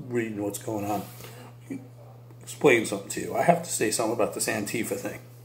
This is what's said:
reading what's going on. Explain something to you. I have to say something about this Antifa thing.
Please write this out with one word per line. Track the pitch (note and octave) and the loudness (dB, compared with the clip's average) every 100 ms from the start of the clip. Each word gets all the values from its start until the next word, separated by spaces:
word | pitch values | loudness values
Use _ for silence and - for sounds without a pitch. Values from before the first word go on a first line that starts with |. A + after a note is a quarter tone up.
| B2 | -4
reading | A#2+ A2+ G#2 | -2 0 -2
what's | G#2 - | -4 -4
going | - G#2+ G2+ | -4 -2 0
on. | G2+ - - - - - - - - - - - - - - | -2 -4 -12 -14 -14 -16 -16 -10 -10 -10 -18 -18 -18 -18 -16
Explain | - - D3+ A#2 | -14 4 6 8
something | - G2 - | 6 -2 -4
to | - | -6
you. | - - | -2 4
I | |
have | - E3+ | 6 6
to | - | 4
say | - A2 | 2 2
something | - A2+ | 4 2
about | - G2 | 2 2
this | - - | 2 0
Antifa | A2 G2+ A#2+ G#2 G2 | 0 0 -2 -2 -2
thing. | G#2 - - - | -4 -6 -12 -18